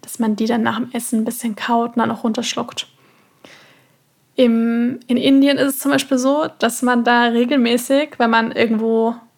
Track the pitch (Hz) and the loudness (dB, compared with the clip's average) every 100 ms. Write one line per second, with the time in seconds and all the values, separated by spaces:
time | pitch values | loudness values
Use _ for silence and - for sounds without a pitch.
0 | - - 220 208 220 233 226 220 247 240 | -18 -4 -2 0 0 0 0 -2 -6 -8
1 | 240 226 220 233 240 202 - 233 233 240 | -4 -2 -2 -4 -6 -6 -2 0 0 -2
2 | 226 226 240 214 233 - - - - _ | -2 -2 -4 -4 -4 -6 -8 -10 -14 _
3 | _ _ _ _ - - - _ _ _ | _ _ _ _ -20 -20 -20 _ _ _
4 | _ _ _ - 247 226 233 233 240 247 | _ _ _ 0 2 4 0 0 -2 -4
5 | - 247 - 277 277 277 277 269 269 277 | -2 0 4 4 4 2 0 -2 0 0
6 | - 262 262 285 - - 226 233 247 247 | 0 0 2 0 -2 -2 -2 0 0 0
7 | 240 240 240 233 240 294 233 240 247 269 | 2 2 2 2 2 2 2 0 0 0
8 | 302 - 233 226 226 - 233 220 226 226 | 0 -2 0 2 0 0 0 0 0 0
9 | 226 233 - | 0 -4 -14